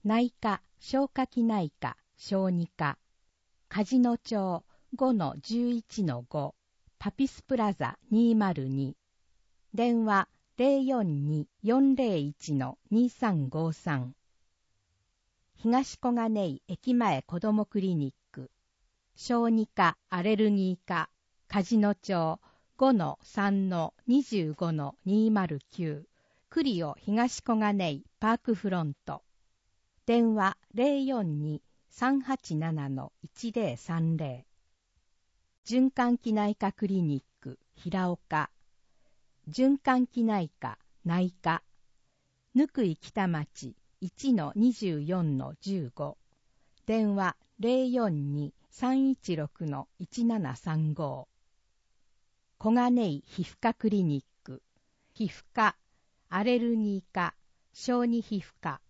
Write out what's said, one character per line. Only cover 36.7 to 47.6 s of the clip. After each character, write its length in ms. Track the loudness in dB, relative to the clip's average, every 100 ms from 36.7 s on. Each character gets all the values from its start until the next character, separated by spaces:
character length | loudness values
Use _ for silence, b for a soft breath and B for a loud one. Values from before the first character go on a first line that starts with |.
ク 160 | -2 -2
リ 140 | 0
ニ 180 | 0 -2
ッ 20 | _ _
ク、 200 | -18 -18 _
平 360 | -14 -8 -4 -4
岡。 400 | -4 _ -4 -4 _ _ _ _ _ _ _ _ _ -12
循 300 | 0 2 2
環 280 | 2 2 0
器 160 | 0
内 260 | 0 0 -4 _
科、 180 | -12 -12 _ _
内 280 | -2 0 -2 -2
科。 220 | -2 -2 _ _ _ _ _ _ _ _ _
ぬ 120 | 0 0
く 180 | 0
い 120 | -2 -2
北 320 | -8 -4 -2
町 480 | -2 -6 -12 -16 -16 _ _
一 320 | -12 -4 2
の 200 | 2 0 2
二 160 | 2
十 280 | 2 -2 -2
四 380 | -2 0 0 -2
の 160 | -4 -10
十 320 | -6 -4 -6
五。 240 | -8 -10 -10 _ _ _ _ _ _ -2
電 280 | 0 2
話 220 | 0 -2 -4 _ -4